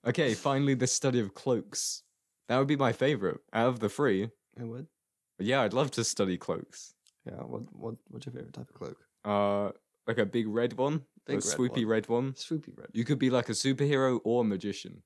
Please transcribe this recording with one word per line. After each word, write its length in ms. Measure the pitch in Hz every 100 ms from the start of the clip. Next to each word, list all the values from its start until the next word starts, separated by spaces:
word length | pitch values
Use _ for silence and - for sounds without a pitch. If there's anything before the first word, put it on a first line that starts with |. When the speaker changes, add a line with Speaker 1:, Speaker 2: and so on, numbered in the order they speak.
| 120
Speaker 1:
Okay, 280 | 123 147
finally, 400 | 107 143 139 139
the 120 | 131 123
study 340 | - 139 123
of 140 | 101
cloaks. 680 | - - 120 - - - - _ _ _ _ _
That 100 | 123
would 100 | 139
be 80 | 147
my 160 | 135
favorite 480 | 113 135 135 95 - _
out 160 | 110 120
of 120 | 123
the 80 | 110
three. 360 | - 139 95 110 _ _ -
Speaker 2:
It 80 |
would? 220 | 117 117 151 _ _ _ _ _
Speaker 1:
Yeah, 240 | 101 135
I'd 100 | 110
love 180 | 117 139
to 120 | -
study 320 | 113 - 98 90
cloaks. 580 | - 92 - - - _ _ _
Speaker 2:
Yeah, 180 | - -
what, 320 | 123 - 120
what, 200 | 50 117 117 _
what's 180 | 123 127
your 60 |
favorite 200 | 123 -
type 140 | - 127
of 40 |
cloak? 320 | - 71 - _ _
Speaker 1:
Uh, 480 | 104 101 101 101 101 - _ _ -
like 120 | 117
a 80 | 101
big 220 | 117 110
red 280 | 110 120 117
one? 280 | 135 156 - _ -
Speaker 2:
Big 80 | 135
Speaker 1:
A 0 |
Speaker 2:
red 80 |
Speaker 1:
swoopy 260 | - - 123 -
Speaker 2:
one. 40 | 110
Speaker 1:
red 220 | 110 104
one? 240 | 120 135
Speaker 2:
Swoopy 440 | 131 - 160 - -
red. 120 | -
Speaker 1:
You 120 | 113
could 140 | 120 143
be 120 | 131
like 180 | 123 117
a 40 |
superhero 680 | 110 135 135 143 139 131 123
or 160 | 110 120
a 20 |
magician. 580 | 113 98 101 98 90 87